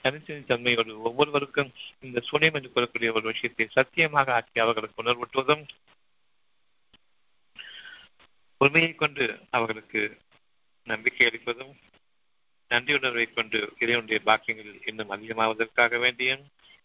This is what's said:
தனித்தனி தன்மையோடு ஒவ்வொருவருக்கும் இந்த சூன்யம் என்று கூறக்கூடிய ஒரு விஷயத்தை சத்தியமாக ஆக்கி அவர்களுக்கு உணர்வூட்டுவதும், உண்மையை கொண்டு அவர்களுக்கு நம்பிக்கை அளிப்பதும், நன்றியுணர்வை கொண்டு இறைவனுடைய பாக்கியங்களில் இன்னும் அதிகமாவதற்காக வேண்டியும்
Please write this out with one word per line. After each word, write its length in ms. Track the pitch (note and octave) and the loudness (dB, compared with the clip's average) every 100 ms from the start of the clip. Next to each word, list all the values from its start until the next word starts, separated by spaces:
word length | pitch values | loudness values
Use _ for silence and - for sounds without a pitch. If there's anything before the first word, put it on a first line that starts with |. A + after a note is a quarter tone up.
தனித்தனி 420 | C3 D3 D#3 D3 | -4 -4 -12 -10
தன்மையோடு 480 | C3+ B2 B2 A#2 A2+ G#2+ | -2 0 2 2 0 -2
ஒவ்வொருவருக்கும் 680 | A2+ B2 D3 D3 C#3 - C3+ - - - | -4 0 2 2 -2 -4 -4 -6 -20 -18
இந்த 180 | C3 A#2+ | -8 -6
சூன்யம் 360 | - D3 D#3+ D3+ | -2 2 2 2
என்று 160 | B2+ | -4
கூறக்கூடிய 380 | B2 A#2+ - A#2 | -2 0 0 0
ஒரு 140 | A2+ A2 | 0 -2
விஷயத்தை 340 | A2 A#2+ - A2 | -4 -4 -4 -2
சத்தியமாக 640 | - C3 - D#3+ D3 C3+ | 2 0 2 0 2 2
ஆக்கி 260 | A#2+ - A#2+ | 2 0 0
அவர்களுக்கு 420 | A2+ A2 G#2+ - | 2 2 -4 -6
உணர்வூட்டுவதும், 600 | A#2 A#2+ A#2+ C3 C3 D3+ D3 - _ _ _ _ _ _ _ _ _ _ _ _ _ _ _ _ _ - - - - - - _ _ _ _ - | -2 -2 -2 -2 0 0 -2 -20 _ _ _ _ _ _ _ _ _ _ _ _ _ _ _ _ _ -20 -18 -16 -18 -20 -20 _ _ _ _ 2
உண்மையை 320 | C#3 D#3 E3 | 4 4 2
கொண்டு 300 | D#3 D3+ C#3+ A#2+ G#2 - | 0 -4 0 -4 -4 -4
அவர்களுக்கு 520 | B2+ A2+ A2 - A2 G#2 A2 _ _ _ _ _ _ - | -2 -2 -4 -6 -4 -4 -6 _ _ _ _ _ _ -8
நம்பிக்கை 400 | A2 A#2 - A#2+ | -4 -4 2 0
அளிப்பதும், 460 | A2+ B2 A#2 C3+ C#3+ _ _ _ _ _ _ _ _ - | 0 -6 -6 -8 -18 _ _ _ _ _ _ _ _ 0
நன்றியுணர்வை 560 | A#2+ B2 C#3+ C3 A#2+ A2+ | 0 2 0 2 0 0
கொண்டு 320 | - A2+ A2 G#2 - | -2 -2 -2 -4 -2
இறைவனுடைய 420 | A#2 A#2+ A2 A2 | 0 0 0 0
பாக்கியங்களில் 580 | G#2+ A2 - A2 G#2 G2+ A2+ | 4 2 2 -10 -10 -14 -12
இன்னும் 240 | A2 G#2 | -8 -8
அதிகமாவதற்காக 880 | G2+ A2 A2+ A2+ A2 A2+ - A#2 A#2+ | -8 -6 0 0 0 -2 2 2 4
வேண்டியும் 460 | B2 A#2+ B2+ C3+ C#3+ _ _ _ | 0 0 -2 -4 -8 _ _ _